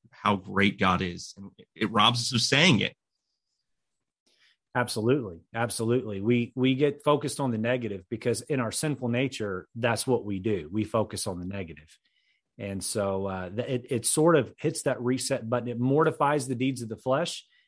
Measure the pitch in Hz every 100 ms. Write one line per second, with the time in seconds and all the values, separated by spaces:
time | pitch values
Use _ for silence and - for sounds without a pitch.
0 | _ - - 101 92 98 101 - 95 87
1 | 92 87 - - 98 - - - 110 110
2 | 110 120 - 123 - 135 165 113 101 -
3 | _ _ _ _ _ _ _ _ _ _
4 | _ _ _ _ _ _ _ 131 117 113
5 | 110 143 107 85 - 113 117 - 113 127
6 | 107 98 104 120 117 127 127 131 147 143
7 | 151 147 147 - 135 110 117 127 113 98
8 | - 110 123 113 - 135 113 - 156 135
9 | 123 120 135 - 104 92 - 117 117 110
10 | - 120 101 98 104 98 76 104 104 113
11 | 101 104 - 90 90 98 82 73 76 -
12 | _ _ _ _ _ - 101 98 - 107
13 | 98 98 98 95 90 104 123 127 - 123
14 | - - 160 160 113 - 151 - 147 117
15 | 120 131 - 131 113 123 120 117 127 143
16 | 160 - 143 151 127 120 131 127 113 110
17 | 131 135 175 - - _